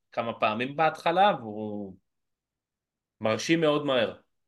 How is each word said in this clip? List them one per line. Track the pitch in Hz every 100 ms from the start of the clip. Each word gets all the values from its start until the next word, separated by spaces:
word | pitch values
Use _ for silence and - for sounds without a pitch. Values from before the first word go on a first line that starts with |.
| _
כמה | - 117
פעמים | 110 113 107 131 143
בהתחלה, | 160 156 175 175 208 151
והוא | 110 107 107 104 98 92 _ _ _ _ _ _ _ _ _ _ _ _
מרשים | 110 107 - 165
מאוד | 151 147 143
מהר. | 127 101 - _ _